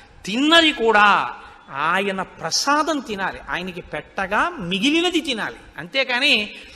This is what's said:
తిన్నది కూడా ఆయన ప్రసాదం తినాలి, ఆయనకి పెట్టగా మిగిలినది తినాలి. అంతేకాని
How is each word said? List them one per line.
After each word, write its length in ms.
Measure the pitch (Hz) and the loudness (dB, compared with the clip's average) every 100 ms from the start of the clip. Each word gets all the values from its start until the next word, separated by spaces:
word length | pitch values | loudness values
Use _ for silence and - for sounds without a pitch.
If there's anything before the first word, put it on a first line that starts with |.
| - - - | -20 -16 -6
తిన్నది 460 | 214 302 339 311 | -2 4 6 6
కూడా 640 | 277 226 208 208 175 123 - - - - | 4 4 6 6 4 0 -6 -16 -20 -14
ఆయన 520 | 139 156 185 196 190 | -4 0 0 0 -4
ప్రసాదం 760 | 180 - 160 - - 294 311 302 | -8 -8 -6 -2 0 0 0 -2
తినాలి, 400 | 220 196 185 127 - | -4 -6 -6 -8 -8
ఆయనకి 320 | 151 185 170 | -8 -6 -10
పెట్టగా 680 | - 151 - - 190 214 330 | -10 -10 -10 -6 -2 0 0
మిగిలినది 720 | 349 170 190 254 320 359 339 | -2 -6 -2 0 2 2 0
తినాలి. 340 | 285 226 156 113 - - | -2 -4 -6 -8 -16 -14
అంతేకాని 800 | 175 269 254 247 285 240 202 - - | -6 -2 -2 0 2 2 0 -10 -20